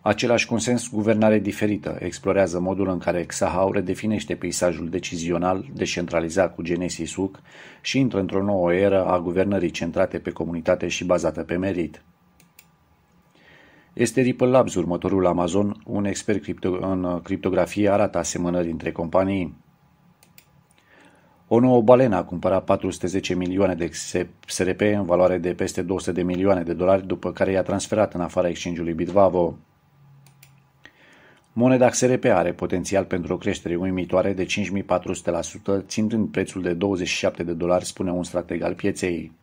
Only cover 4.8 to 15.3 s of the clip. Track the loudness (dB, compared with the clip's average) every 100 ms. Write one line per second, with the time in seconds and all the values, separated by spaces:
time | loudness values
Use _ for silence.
4.8 | -6 -6 -6 -6 -4 -2 0 -2 -6 -6
5.8 | -4 -4 -2 -2 -2 0 0 -2 -4 -4
6.8 | -4 -6 -8 -4 -6 -6 -20 -20 -20 -12
7.8 | -4 0 0 0 -2 -2 0 2 2 4
8.8 | 4 4 2 0 0 0 2 0 0 -2
9.8 | -4 0 -2 -2 -8 -6 -6 -2 0 0
10.8 | 0 -4 0 2 2 -4 -4 -2 -2 -2
11.8 | -6 -8 _ _ _ _ _ _ _ _
12.8 | _ _ _ _ _ _ _ -20 _ _
13.8 | _ 0 0 2 2 2 4 4 4 0
14.8 | -2 -2 0 2 2